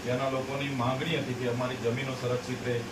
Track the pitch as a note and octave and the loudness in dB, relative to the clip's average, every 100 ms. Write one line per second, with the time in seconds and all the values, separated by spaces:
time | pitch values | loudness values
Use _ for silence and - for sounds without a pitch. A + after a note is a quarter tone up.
0 | B2 B2+ C3+ C3 C3 C#3 C#3 C3 A#2+ C3 | 0 2 2 0 -2 -2 -2 2 2 2
1 | D#3+ D3+ B2 B2 B2 A#2+ B2 B2+ A#2 B2+ | 0 0 0 0 0 0 0 0 0 0
2 | C3+ B2+ B2 B2 - B2 B2 A#2+ - | -2 -2 0 0 0 -2 0 0 -2